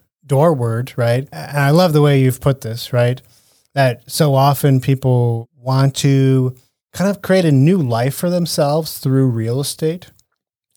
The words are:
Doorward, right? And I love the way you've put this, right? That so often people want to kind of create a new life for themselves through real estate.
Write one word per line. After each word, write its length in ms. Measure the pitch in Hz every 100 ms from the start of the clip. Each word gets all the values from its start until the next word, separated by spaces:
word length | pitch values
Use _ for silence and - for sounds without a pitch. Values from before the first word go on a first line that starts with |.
| _ _ 131
Doorward, 680 | 139 165 147 117 113 123 -
right? 320 | 117 123 147
And 240 | - - 143
I 120 | 139
love 200 | 156 180
the 100 | 151
way 200 | 147 139
you've 180 | 131 123
put 220 | 143 135
this, 320 | - 120 -
right? 280 | 123 120 127 _ _ _ _ _
That 360 | 139 131 117 -
so 240 | - 151
often 460 | 135 139 139 143 135
people 680 | 131 131 131 123 120 117 117 _
want 360 | 120 131 139 -
to 580 | 143 135 135 131 127 127 _ _ _
kind 160 | - 185
of 120 | 196
create 220 | - 190
a 80 | 170
new 260 | 135 143 190
life 380 | 131 117 127 -
for 140 | 175
themselves 720 | 180 170 - 147 151 156 -
through 280 | 139 135 135
real 320 | 113 113 127
estate. 520 | 135 - 160 175 - _ _ _ _ _ _